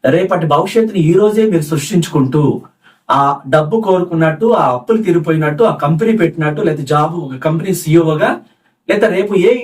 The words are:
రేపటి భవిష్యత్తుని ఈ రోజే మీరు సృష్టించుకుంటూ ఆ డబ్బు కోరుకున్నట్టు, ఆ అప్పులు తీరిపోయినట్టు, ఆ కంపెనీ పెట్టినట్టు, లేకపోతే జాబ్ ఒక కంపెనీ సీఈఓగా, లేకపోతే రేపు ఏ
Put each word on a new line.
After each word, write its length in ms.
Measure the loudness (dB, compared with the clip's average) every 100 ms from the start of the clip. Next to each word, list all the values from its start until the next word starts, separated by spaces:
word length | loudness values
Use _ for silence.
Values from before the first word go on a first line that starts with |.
| 0
రేపటి 400 | 0 0 -2 0
భవిష్యత్తుని 540 | 0 0 0 0 0
ఈ 140 | 2
రోజే 320 | 4 2 2 2
మీరు 160 | 0
సృష్టించుకుంటూ 1000 | -2 -4 -2 -2 0 0 0 0 0 -2 -8 _ _ _ -2
ఆ 280 | 0 0 -2 -2
డబ్బు 340 | 0 0 -2
కోరుకున్నట్టు, 640 | 2 0 0 0 0 0 0
ఆ 280 | 2 0
అప్పులు 300 | -2 -2 -2
తీరిపోయినట్టు, 600 | 0 0 0 -2 0 0
ఆ 120 | 0 0
కంపెనీ 420 | -2 0 0 0
పెట్టినట్టు, 440 | 0 -2 -4 -2
లేకపోతే 220 | -2 -4
జాబ్ 320 | -2 -2 -2 -4
ఒక 200 | -10 -6
కంపెనీ 380 | -4 -2 -4
సీఈఓగా, 680 | -4 0 2 2 0 -2 -2 -10 _ _ _ -4
లేకపోతే 260 | 0 2 0
రేపు 200 | 0 2
ఏ 180 | 2 2